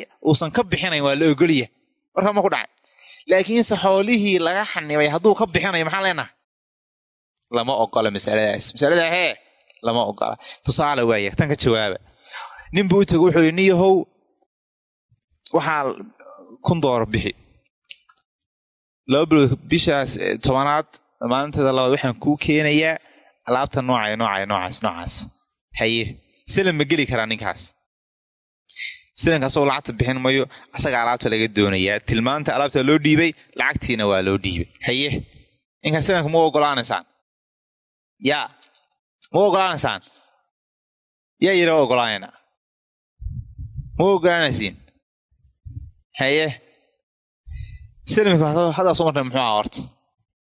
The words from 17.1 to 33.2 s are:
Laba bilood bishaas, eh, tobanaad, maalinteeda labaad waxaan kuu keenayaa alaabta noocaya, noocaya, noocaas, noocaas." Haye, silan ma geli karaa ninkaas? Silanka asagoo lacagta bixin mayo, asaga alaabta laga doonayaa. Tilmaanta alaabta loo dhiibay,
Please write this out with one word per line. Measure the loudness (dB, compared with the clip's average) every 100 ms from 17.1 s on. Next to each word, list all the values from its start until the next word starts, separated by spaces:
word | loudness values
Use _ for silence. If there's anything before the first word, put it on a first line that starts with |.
| -2 -4 -8 _ _ _ _ -20 -20 _ _ _ _ _ _ _ _ _ _ -2
Laba | 0 4
bilood | 4 4 2 -2
bishaas, | 0 2 0 -2
eh, | -4 -4 -2
tobanaad, | 0 0 2 0 -4 -12 _ -8
maalinteeda | -4 -2 -2 -2 0
labaad | 2 2
waxaan | 2 -2 -2
kuu | -2 -2
keenayaa | 0 2 2 2 2 -2 _ _ _ _ -2
alaabta | -2 -2 -2
noocaya, | 0 0 0 -2
noocaya, | -2 -2 -2
noocaas, | -4 -4 -4
noocaas." | -6 -6 -8 -8 -10 -16 _ _ _
Haye, | -2 0 0 -2 -10 _ _ -6
silan | -2 0 0
ma |
geli | 0 0 0
karaa | -2 -2
ninkaas? | -4 -6 -8 -12 -20 _ _ _ _ _ _ _ _ _ -14 -14 -14 _ -4
Silanka | 0 0 0
asagoo | 0 0
lacagta | 0 -4
bixin | -4 -4 -2
mayo, | 0 0 -2 -8 -16
asaga | -8 -4 0
alaabta | 0 0 0
laga | 0 0
doonayaa. | 2 2 2 0 -2
Tilmaanta | -2 -2 0 -2 -2
alaabta | -2 0 0
loo | 2 2
dhiibay, | 4 2